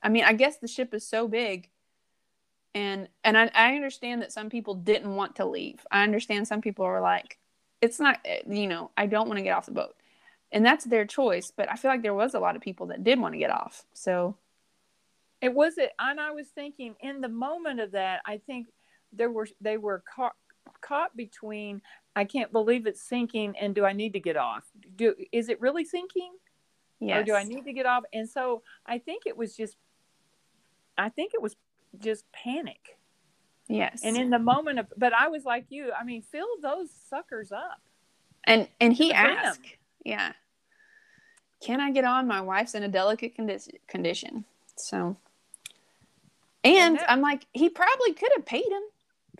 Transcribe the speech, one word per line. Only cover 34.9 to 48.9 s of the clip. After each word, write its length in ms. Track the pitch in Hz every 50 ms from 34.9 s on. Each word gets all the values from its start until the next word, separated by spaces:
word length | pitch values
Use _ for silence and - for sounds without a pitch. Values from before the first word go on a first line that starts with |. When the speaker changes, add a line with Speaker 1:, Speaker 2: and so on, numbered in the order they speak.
| -
Speaker 2:
but 160 | 202 247 247 233
I 140 | 233 262 311
was 160 | 330 302 262
like 220 | 269 233 247 247 -
you, 220 | 262 285 294 247 220
I 120 | - 240
mean, 180 | 240 247 226 202
fill 380 | - - 294 349 466 480 381 294
those 280 | 277 285 359 359 311
suckers 600 | - _ - - - 285 339 - 277 220 214 185 196
up. 280 | 214 302 359 - - _ _ _ _ _ _ _ _ _ _ _ _ -
Speaker 1:
And, 240 | - 226 226 196 - _ -
and 120 | 233 233 233
he 200 | 240 311 330 -
Speaker 2:
Good 60 | -
for 80 | 208 240
him. 100 | - -
Speaker 1:
asked. 380 | - 240 170 - - - - _ _ _ _ _ -
Yeah. 280 | - 107 104 95 80 - _ _ _ _ _ _ _ _ _ _ _ _ _ _ _ _ _ _ _ _ _ _ _ _ _
"Can 200 | - - 233 269
I 100 | 277 277
get 140 | 262 277 254
on? 220 | 247 247 262 262
My 140 | 247 214 190
wife's 340 | 190 185 185 196 226 240 -
in 80 | 214 208
a 60 | 202
delicate 480 | 190 190 190 202 220 220 - 240 -
condi-, 420 | - 220 214 196 202 - - - - _
condition." 580 | - - 190 175 165 170 - - - - 226 208 _ _ _ _ _ _
So, 400 | - - - - 190 180 175 190 - _ _ _ _ _ _ - - - - _ _ _ _ _ _ _ _ _ _ _ _ _ _ _ _ _ _ -
and 100 | 247 339 381 349
Speaker 2:
And 100 | 339 320
that 140 | 294 339 311
Speaker 1:
I'm 100 | 247 262
like, 260 | 277 294 285 262 - _ -
he 160 | 240 302 349
probably 460 | 339 - 349 392 508 523 508 466 320
could 160 | - 392 494 571
have 100 | 466 -
paid 200 | - 240 262 427
him, 160 | 466 381 403 415 427